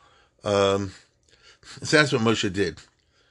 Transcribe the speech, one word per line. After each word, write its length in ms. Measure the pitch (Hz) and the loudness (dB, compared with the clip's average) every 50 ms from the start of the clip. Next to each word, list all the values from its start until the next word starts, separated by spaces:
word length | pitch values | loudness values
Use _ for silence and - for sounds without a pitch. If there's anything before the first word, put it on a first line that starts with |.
| _ _ _ _ _ _ _ _ - | _ _ _ _ _ _ _ _ -4
Um, 480 | 107 101 101 98 98 98 98 101 95 - - _ _ _ _ _ _ _ _ _ - _ _ _ - - - | -2 0 2 2 2 2 0 -4 -6 -12 -16 _ _ _ _ _ _ _ _ _ -20 _ _ _ -20 -20 -14
so 160 | - - 160 151 | -4 0 2 2
that's 140 | 151 135 | 2 2
what 100 | 143 117 | 0 0
Moshe 300 | 113 113 110 - - 101 | 0 0 0 0 -2 -4
did. 280 | 87 101 95 82 80 - - _ _ _ _ _ _ _ _ _ | -4 -2 -4 -4 -6 -8 -16 _ _ _ _ _ _ _ _ _